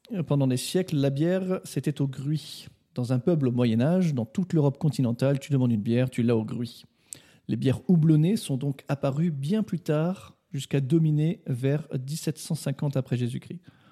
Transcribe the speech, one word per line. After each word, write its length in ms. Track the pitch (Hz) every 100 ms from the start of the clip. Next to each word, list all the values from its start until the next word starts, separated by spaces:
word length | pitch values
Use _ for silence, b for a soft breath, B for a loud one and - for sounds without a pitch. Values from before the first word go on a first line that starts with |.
| - 208 151
pendant 180 | 143 135
des 120 | 127
siècles, 400 | - 185 185 147
la 120 | 139
bière, 500 | 139 165 185 185 185
c'était 380 | - 147 151 147
au 60 | 135
gruy. 600 | 131 139 156 - - - - _ -
Dans 180 | 120
un 60 | 127
peuple 280 | 185 170 131
au 40 |
Moyen-Âge, 640 | 120 120 113 135 185 175
dans 120 | 131 110
toute 280 | - 180
l'Europe 240 | 160 143 135
continentale, 640 | 156 - 123 117 135 143
tu 120 | -
demandes 200 | 139 127
une 100 | 113
bière, 280 | 113 117 127
tu 140 | -
l'as 120 | 117 117
au 100 | 107
gruy. 380 | - 120 - - B B B B B -
Les 80 | 123
bières 260 | 131 123 -
houblonnées 480 | 175 160 151 160 226
sont 200 | - 135
donc 260 | 143 135 -
apparues 440 | 143 139 135 175
bien 320 | 143 143 214
plus 160 | 214 170
tard, 560 | - 151 165 190 - - _
jusqu'à 280 | 143 - 139
dominer 600 | 131 165 156 151 156 - -
vers 400 | 120 135 147 156 135
dix-sept 400 | 131 160 - 151
cent 180 | - 160
cinquante 420 | - 135 147 139
après 200 | - 123
Jésus-Christ. 440 | 120 131 - 175 b b b